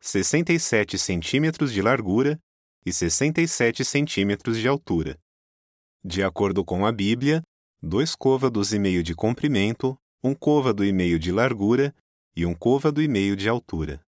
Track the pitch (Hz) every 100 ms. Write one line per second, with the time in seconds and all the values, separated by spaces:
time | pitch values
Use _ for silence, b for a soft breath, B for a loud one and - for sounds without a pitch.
0 | - 101 - 147 170 170 - 113 101 101
1 | - 90 - 131 156 160 143 107 101 127
2 | 104 101 135 151 _ _ _ _ - -
3 | 85 - 143 160 165 - 117 117 131 143
4 | 147 - 98 101 - 113 113 143 - 85
5 | 78 65 _ _ _ _ _ _ _ _
6 | 95 87 95 - 101 92 87 90 101 113
7 | 98 117 139 156 165 _ _ _ 80 92
8 | 160 - 135 131 131 113 101 107 98 90
9 | 82 82 107 123 151 120 101 113 131 131
10 | _ _ 131 139 - 147 131 104 101 95
11 | 87 82 82 92 127 117 101 123 143 -
12 | _ _ _ - 85 85 117 135 151 147
13 | 156 113 98 101 98 120 - 82 76 71